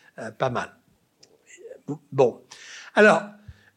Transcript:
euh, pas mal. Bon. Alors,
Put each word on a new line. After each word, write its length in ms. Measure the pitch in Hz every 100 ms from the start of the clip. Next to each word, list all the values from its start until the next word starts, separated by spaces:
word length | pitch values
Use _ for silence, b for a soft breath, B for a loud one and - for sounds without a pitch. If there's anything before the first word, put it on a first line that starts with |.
| b -
euh, 120 | 113
pas 180 | - 131
mal. 260 | 113 - _ _ _ _ _ _ _ _ - - - - 165 -
Bon. 300 | 135 120 - - B B B B 208
Alors, 280 | 208 165 - - b b b